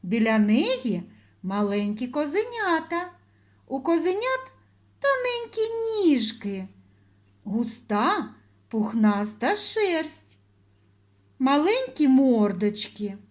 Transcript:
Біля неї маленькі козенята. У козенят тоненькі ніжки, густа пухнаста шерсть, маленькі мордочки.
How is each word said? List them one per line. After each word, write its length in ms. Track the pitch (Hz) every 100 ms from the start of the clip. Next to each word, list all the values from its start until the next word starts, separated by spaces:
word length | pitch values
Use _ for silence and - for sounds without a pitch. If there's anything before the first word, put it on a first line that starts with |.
Біля 340 | 180 226 220 220
неї 640 | 208 226 415 523 247 175 - - _ _
маленькі 640 | 180 196 208 202 208 214 247
козенята. 1040 | 277 302 339 480 466 403 320 320 339 359 - _ _ _ _ _
У 140 | 269
козенят 680 | 277 339 330 381 494 523 523 _ _ _ _ _
тоненькі 640 | 554 523 494 480 466 453 440
ніжки, 920 | 453 453 440 359 269 214 - 202 196 190 - _ _ _ _ _ _
густа 920 | 202 214 226 - _ 208 262 403 233 - _ _ _
пухнаста 880 | 226 214 226 214 202 208 - 262 415
шерсть, 840 | - 427 403 330 311 - _ _ _ _ _ _ _ _ _ _ _ _
маленькі 680 | 262 285 320 466 523 - 294
мордочки. 1120 | 262 269 233 208 180 208 208 - - 208 196 -